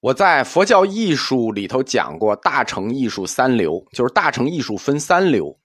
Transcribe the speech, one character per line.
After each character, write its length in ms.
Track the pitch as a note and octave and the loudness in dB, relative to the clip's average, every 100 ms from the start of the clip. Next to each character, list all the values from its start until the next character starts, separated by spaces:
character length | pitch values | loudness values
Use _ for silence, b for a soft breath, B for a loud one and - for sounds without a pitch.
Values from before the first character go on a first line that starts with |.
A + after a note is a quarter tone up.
我 100 | A#2+ | -2
在 300 | C3 F#3+ D#3 | 2 4 4
佛 220 | B2+ E3 G3+ | 2 0 4
教 200 | G#3+ G3 | 4 4
艺 300 | G3+ A3 C#3+ | 0 0 0
术 340 | - C3 A2+ | 0 0 0
里 160 | G#2 G2 | -2 -4
头 160 | C3 | -4
讲 380 | C3+ A2+ F2 D#2 | 0 -2 -2 -2
过 160 | G#2+ G#2 | 0 0
大 260 | A#2+ C#3 | 0 0
乘 320 | A#2+ - G2 | -2 -4 -6
艺 140 | C3 A#2+ | -2 -4
术 180 | - F#2 | -4 -6
三 300 | - C3 B2 | 0 2 2
流， 260 | F2 E2+ - | 0 -2 -8
就 120 | - A#2+ | -4 0
是 80 | |
大 160 | - E3 | 2 0
乘 200 | - B2+ | 0 -2
艺 100 | E3+ | -2
术 160 | A#2 G#2 | -6 -6
分 240 | - C#3+ | -2 -4
三 320 | D3 F3 F#3+ | 2 2 4
流。 260 | A#2+ D2 - | 2 -2 -10